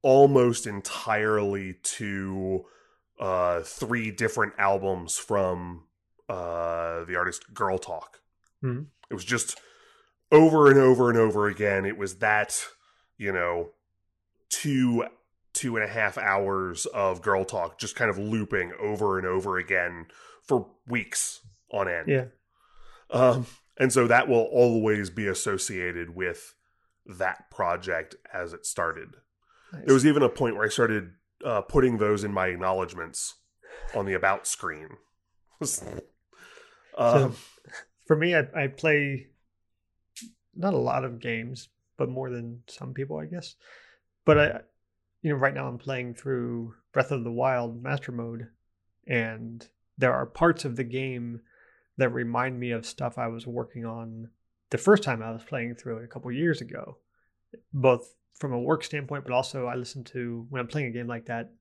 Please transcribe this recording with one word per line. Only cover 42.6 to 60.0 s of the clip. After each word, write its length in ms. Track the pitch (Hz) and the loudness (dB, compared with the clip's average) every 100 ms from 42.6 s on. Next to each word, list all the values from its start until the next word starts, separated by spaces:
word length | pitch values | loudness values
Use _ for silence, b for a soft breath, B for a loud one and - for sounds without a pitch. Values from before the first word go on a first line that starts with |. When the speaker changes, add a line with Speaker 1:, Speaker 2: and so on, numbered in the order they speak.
| - | -20
Speaker 2:
some 260 | - 131 | -16 -12
people, 240 | 131 139 151 | -10 -8 -8
I 100 | 156 | -8
guess. 280 | 175 - - b b b b _ _ - | -12 -12 -20 b b b b _ _ 4
But 120 | 151 | 6
I, 220 | 147 - - _ _ _ _ _ | 6 0 -12 _ _ _ _ _
you 100 | 165 | -4
know, 60 | 143 | 0
right 160 | 135 | 0
now 140 | 139 135 | 0 -8
I'm 100 | 123 | -10
playing 380 | 139 131 123 117 | -8 -6 -6 -10
through 580 | 135 127 120 117 117 - _ | -6 -4 -4 -6 -8 -14 _
Breath 200 | 135 131 | -2 0
of 120 | 139 | -2
the 80 | 117 | -4
Wild 500 | 117 131 127 120 117 | -2 0 0 -4 -8
Master 300 | 127 139 - | -6 -6 -6
Mode, 380 | 123 117 117 117 _ _ _ _ _ - | -10 -8 -10 -14 _ _ _ _ _ -4
and 580 | 120 113 110 113 117 - _ _ - | -2 -2 -8 -14 -14 -20 _ _ 0
there 160 | 131 | 0
are 120 | 127 131 | 2 -4
parts 400 | - 170 165 139 | 2 2 2 -4
of 100 | 120 | -6
the 80 | |
game 560 | 120 127 135 123 120 117 b b b b b - | -6 -6 -6 -8 -10 -12 b b b b b -2
that 120 | 131 | 0
remind 500 | 123 117 123 127 127 | 0 -4 -2 -2 -4
me 120 | 123 | -4
of 140 | 117 113 | -6 -8
stuff 320 | - 131 123 | -8 -8 -6
I 100 | 117 | -8
was 200 | 117 120 | -8 -8
working 380 | 120 117 120 113 | -8 -8 -10 -10
on 440 | 113 113 113 113 _ _ _ _ | -10 -12 -14 -16 _ _ _ _
the 60 | 113 | 0
first 260 | - 208 | 6 6
time 200 | 175 117 | 4 -4
I 80 | 110 | -6
was 120 | 113 | -10
playing 320 | - 139 120 120 | -8 -8 -6 -10
through 240 | 123 113 | -10 -10
it 40 | |
a 40 | 117 | -10
couple 220 | 127 127 | -14 -8
years 260 | 123 170 147 | -2 0 0
ago, 380 | 120 - - - _ _ _ _ _ - _ | -4 -12 -14 -18 _ _ _ _ _ -20 _
both 400 | 143 131 123 - _ _ | 2 4 4 0 _ _
from 180 | _ 143 | _ -6
a 80 | 120 | -4
work 240 | 131 160 | 0 -2
standpoint, 400 | - 151 135 147 | -2 -10 -8 -10
but 100 | 135 | -2
also 340 | 123 131 139 123 | -2 -2 -6 -6
I 80 | 127 | -6
listen 280 | 123 135 | -8 -12